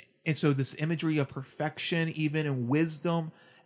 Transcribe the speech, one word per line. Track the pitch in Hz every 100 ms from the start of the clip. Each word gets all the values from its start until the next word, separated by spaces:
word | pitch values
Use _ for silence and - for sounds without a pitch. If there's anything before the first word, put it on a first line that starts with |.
| - _ -
and | 147
so | 156
this | 139 131 -
imagery | 156 165 165 151
of | 135
perfection, | - 131 - 151 - - 170 160
even | 156 151 151 151
in | 135 120
wisdom. | 143 165 151 175 170 160 - - -